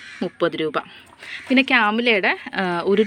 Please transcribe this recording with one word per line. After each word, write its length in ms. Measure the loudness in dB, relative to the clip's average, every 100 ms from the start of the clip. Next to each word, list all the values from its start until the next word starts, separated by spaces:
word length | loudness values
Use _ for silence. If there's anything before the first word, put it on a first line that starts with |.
| -6 -8
മുപ്പത് 320 | -8 -2 -2 -2
രൂപ. 160 | -4 -4 -6 -14 -20 -20 -16 -10 0
പിന്നെ 160 | 2 4
ക്യാമിലയുടെ, 640 | 2 2 2 2 2 2 -2 -6 -4
ആ, 40 | -2 -2 0
ഒരു 140 | 2